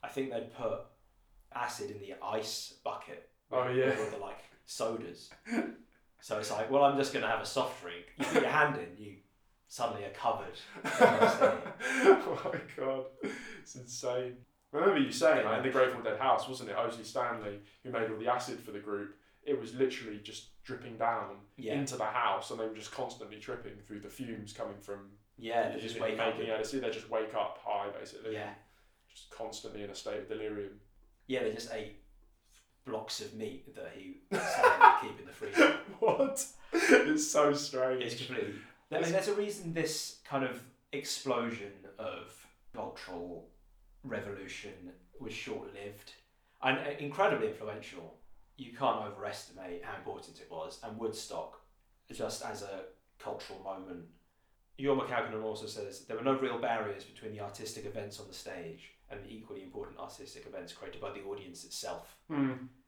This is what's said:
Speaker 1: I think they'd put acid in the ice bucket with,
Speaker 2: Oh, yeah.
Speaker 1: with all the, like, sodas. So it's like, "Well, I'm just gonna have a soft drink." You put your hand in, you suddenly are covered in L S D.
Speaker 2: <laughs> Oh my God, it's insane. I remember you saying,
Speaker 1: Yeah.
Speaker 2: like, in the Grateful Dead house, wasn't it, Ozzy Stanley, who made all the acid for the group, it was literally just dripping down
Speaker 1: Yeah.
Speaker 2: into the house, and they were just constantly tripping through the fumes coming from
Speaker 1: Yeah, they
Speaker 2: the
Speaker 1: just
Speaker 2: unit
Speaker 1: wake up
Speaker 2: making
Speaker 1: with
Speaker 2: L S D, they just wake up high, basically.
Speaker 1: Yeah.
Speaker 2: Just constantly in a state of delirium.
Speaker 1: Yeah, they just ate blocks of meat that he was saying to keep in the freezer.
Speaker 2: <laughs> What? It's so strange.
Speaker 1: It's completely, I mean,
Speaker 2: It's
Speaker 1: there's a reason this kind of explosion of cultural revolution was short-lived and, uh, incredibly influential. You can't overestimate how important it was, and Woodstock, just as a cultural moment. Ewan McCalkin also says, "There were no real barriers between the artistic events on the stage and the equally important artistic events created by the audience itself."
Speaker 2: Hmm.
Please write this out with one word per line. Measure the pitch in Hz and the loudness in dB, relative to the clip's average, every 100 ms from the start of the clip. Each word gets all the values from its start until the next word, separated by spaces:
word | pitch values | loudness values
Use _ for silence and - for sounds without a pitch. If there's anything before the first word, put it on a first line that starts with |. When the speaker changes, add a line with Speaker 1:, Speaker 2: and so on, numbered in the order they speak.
Speaker 1:
I | - | -4
think | 139 131 | -4 -2
they'd | 117 117 | -4 -6
put | - 113 - - _ _ _ _ - _ | -6 -4 -4 -8 _ _ _ _ -20 _
acid | 123 120 - - | -4 -4 -4 -8
in | 101 | -8
the | 98 92 | -10 -8
ice | - 110 107 - - - | -4 -2 -2 -6 -8 -8
bucket | 107 - - - - _ _ | -6 -6 -10 -16 -16 _ _
with, | 127 | 2
Speaker 2:
Oh, | 127 | 4
yeah. | 127 170 | 4 4
Speaker 1:
with | - | 4
all | - 104 | 0 -4
the, | |
like, | 98 - - - - | -8 -10 -16 -20 -12
sodas. | - - - - - - - - 233 - - - _ _ _ | -2 0 0 -6 -12 -18 -18 -4 -2 -2 -6 -20 _ _ _
So | - 107 | -4 -4
it's | 104 | -2
like, | 107 113 | -2 4
"Well, | 139 | 8
I'm | 143 139 | 8 6
just | 135 | 2
gonna | 131 110 | 2 2
have | 110 | 0
a | - | 0
soft | 135 123 - | 0 0 -4
drink." | 87 - - - | -10 -12 -14 -4
You | |
put | - 147 | 4 4
your | - | 6
hand | 151 147 - | 6 4 2
in, | - - | -6 -10
you | 104 92 _ _ _ _ _ | -14 -16 _ _ _ _ _
suddenly | - 113 101 | -2 -2 -2
are | 101 | -8
covered | - 123 110 101 - - - | -2 0 0 -4 -12 -14 -8
in | - | -4
L | - 247 - | 8 8 10
S | 226 - | 6 8
D. | 277 | 6
Speaker 2:
<laughs> | - - - - 262 | 6 -4 -6 -2 6
Oh | 247 381 - 156 - | 10 10 8 -2 -2
my | - - - | -4 -6 -4
God, | 131 135 131 - 139 - - - | -2 -2 -4 -6 -6 -6 -10 -14
it's | - | -14
insane. | 131 120 - 127 123 127 123 - _ _ | -16 -12 -6 -2 0 -2 -8 -18 _ _
I | 147 | 4
remember | 196 165 | 6 6
you | 135 | 4
saying, | - 160 143 | 6 6 8
Speaker 1:
Yeah. | 107 | 6
Speaker 2:
like, | 117 | 2
in | |
the | 131 | 4
Grateful | 131 127 120 | 6 6 4
Dead | 110 104 | -2 2
house, | 135 120 127 | 6 6 4
wasn't | 127 113 | -6 -4
it, | 98 | 0
Ozzy | 117 117 | 0 -2
Stanley, | 104 123 120 113 104 101 - - | -4 -2 0 -2 -6 -10 -14 -16
who | 127 | -6
made | 117 110 | -2 -2
all | 107 | 0
the | 117 | 2
acid | 123 - 120 | 0 0 -8
for | 110 | -8
the | 101 | -10
group, | 104 101 101 - _ _ | -4 -4 -4 -12 _ _
it | 147 131 | -2 0
was | 113 | -2
literally | 127 131 - 113 104 | 0 0 0 -8 -10
just | 104 - - - | -12 -14 -16 -20
dripping | - - 113 113 | -10 -10 -10 0
down | 113 113 101 101 - - | 0 2 -4 -10 -16 -10
Speaker 1:
Yeah. | 113 | -2
Speaker 2:
into | 139 135 123 | -2 -2 -2
the | 107 | -2
house, | 123 117 95 - | 2 2 0 -2
and | 117 | -4
they | 110 | -4
were | |
just | 110 107 | -4 -8
constantly | - 127 - 104 107 | -6 -6 -6 -12 -12
tripping | - 98 104 104 | -8 -8 -8 -14
through | - 104 | -12 -12
the | 101 | -10
fumes | - 120 107 104 | -10 -8 -8 -10
coming | - 107 101 | -8 -8 -8
from | - 101 - - _ - | -10 -10 -10 -20 _ -10
Speaker 1:
Yeah, | 113 117 - | 0 2 2
they | |
Speaker 2:
the | - | 0
Speaker 1:
just | 113 113 | -4 -2
Speaker 2:
unit | 110 | -2
Speaker 1:
wake | 110 | 2
up | 113 | 2
Speaker 2:
making | 110 | 2
Speaker 1:
with | 113 | -2
Speaker 2:
L | 110 | -2
S | - | 0
D, | 135 | -2
they | 117 | -2
just | 110 - | -4 -2
wake | 113 110 | -2 0
up | 113 98 - | 0 -2 -4
high, | 107 101 101 | -2 -2 -2
basically. | 101 104 104 110 | -6 -12 -10 -6
Speaker 1:
Yeah. | 107 104 104 - _ _ _ _ | -6 -6 -10 -20 _ _ _ _
Speaker 2:
Just | - - | -20 -20
constantly | - 117 - 110 104 | -10 -8 -8 -10 -8
in | 101 | -8
a | |
state | 101 113 104 | -6 -6 -6
of | 101 | -4
delirium. | 110 107 104 98 101 - - - _ - | -4 -4 -4 -6 -10 -20 -20 -20 _ -4
Speaker 1:
Yeah, | 127 | 0
they | 113 | 0
just | 110 - | -2 -6
ate | 113 104 104 - - _ _ _ - _ _ | -6 -8 -14 -20 -20 _ _ _ -20 _ _
blocks | - - - - | -6 -6 -4 -8
of | 110 | -8
meat | 110 110 - - - | -6 -6 -6 -12 -12
that | - - | -10 -10
he | - - _ | -12 -14 _
was | - | 0
saying | - - 508 466 | 2 6 6 12
to | 466 - | 10 10
keep | 440 - | 0 -8
in | - | -14
the | |
freezer. | - 403 - 285 302 - | -10 0 8 8 8 -4
Speaker 2:
<laughs> | - | 2
What? | 220 - 269 - - - - | 2 4 2 2 -4 -8 0
It's | 330 - - 147 156 - | 2 10 10 10 2 4
so | 151 147 | 6 6
strange. | 143 - 131 131 131 | 4 0 0 2 2
Speaker 1:
It's | 117 - | -2 -4
completely, | - 120 101 - - - _ | -4 -4 -4 -6 -14 -20 _
I | |
mean, | 156 | 0
Speaker 2:
It's | 165 | 2
Speaker 1:
there's | 190 196 | 2 2
a | |
reason | 202 208 - 170 | 2 0 -2 -4
this | 165 156 - - - | 0 0 -2 -6 -10
kind | - 139 | -4 0
of | 127 123 - _ _ | 0 -4 -12 _ _
explosion | 139 - - 139 120 117 110 101 - - - | -8 -4 -4 0 0 0 -4 -10 -14 -20 -10
of | - - - - - _ - | -8 -8 -14 -20 -20 _ -14
cultural | 117 117 - - 87 87 85 - - _ _ - - | -10 -8 -10 -10 -10 -8 -10 -14 -20 _ _ -20 -16
revolution | 135 107 101 98 95 - 104 92 90 - _ - | -6 -6 -6 -10 -10 -10 -12 -12 -16 -18 _ -12
was | 131 | -10
short-lived | - 131 98 98 101 101 - - - _ _ _ _ | -8 -6 -8 -8 -12 -12 -12 -18 -20 _ _ _ _
and, | 131 135 | 2 2
uh, | 143 143 | 0 -4
incredibly | 143 160 208 220 - | -6 4 4 6 0
influential. | - 107 104 - 87 82 - - - - - | -2 -8 -8 -12 -14 -16 -18 -20 -20 -20 -16
You | 120 | -14
can't | 117 131 110 104 | 0 2 2 -2
overestimate | - - - - - 92 87 | -6 -8 -8 -12 -14 -10 -8
how | - - | -8 -10
important | - - - - | -8 -10 -12 -18
it | - | -12
was, | 82 80 - | -8 -8 -8
and | 113 110 | -10 -2
Woodstock, | 113 104 - 85 - - - _ _ _ _ | -2 -2 -6 -6 -6 -12 -20 _ _ _ _
just | - 113 - | -6 -4 -4
as | 117 98 | -6 -8
a | 101 95 92 - _ _ | -8 -8 -10 -18 _ _
cultural | - - - 92 | -8 -8 -8 -10
moment. | 95 95 92 87 82 - _ _ _ _ _ - | -8 -8 -8 -12 -14 -20 _ _ _ _ _ -2
Ewan | 139 135 | 2 2
McCalkin | 120 120 110 107 | 2 -2 -2 -4
also | 110 107 107 | -4 -6 -8
says, | 110 98 - - | -8 -8 -10 -8
"There | 113 | -2
were | |
no | 131 131 | 2 2
real | 131 117 | 2 0
barriers | 120 113 104 98 | 0 0 -2 -6
between | - - 110 | -10 -12 -10
the | 107 | -8
artistic | 101 - 107 110 101 | -10 -8 -10 -8 -8
events | - - - | -8 -8 -10
on | 95 | -14
the | |
stage | 90 - 90 85 82 - _ - | -12 -10 -10 -10 -12 -18 _ -14
and | 101 | -14
the | - | -12
equally | 110 - 95 | -14 -12 -12
important | 95 - - - | -10 -10 -10 -10
artistic | - - - - - | -12 -12 -16 -14 -12
events | 92 87 | -12 -12
created | - - - | -12 -12 -8
by | - | -8
the | 101 | -8
audience | 98 101 92 - | -8 -8 -10 -14
itself." | 135 - - - - - _ | -12 -8 -6 -8 -12 -20 _
Speaker 2:
Hmm. | 151 135 127 - - | 2 2 0 -10 -16